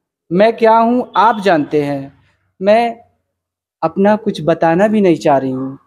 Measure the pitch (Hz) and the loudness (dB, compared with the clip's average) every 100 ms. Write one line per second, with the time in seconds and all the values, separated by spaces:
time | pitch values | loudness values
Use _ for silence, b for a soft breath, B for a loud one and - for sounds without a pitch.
0 | _ _ - 175 220 226 220 226 233 247 | _ _ -6 0 0 2 2 2 2 0
1 | - - 208 220 196 165 139 151 143 139 | -2 0 0 0 0 0 0 -2 -4 -6
2 | 139 _ _ _ _ - 190 220 233 233 | -10 _ _ _ _ -6 0 2 0 -6
3 | _ _ _ _ _ _ _ _ 160 196 | _ _ _ _ _ _ _ _ -6 0
4 | 202 214 214 170 156 165 165 165 214 214 | 0 0 -2 -4 -2 0 0 2 2 2
5 | 196 160 165 139 135 131 135 135 | 2 0 0 0 0 -6 -8 -12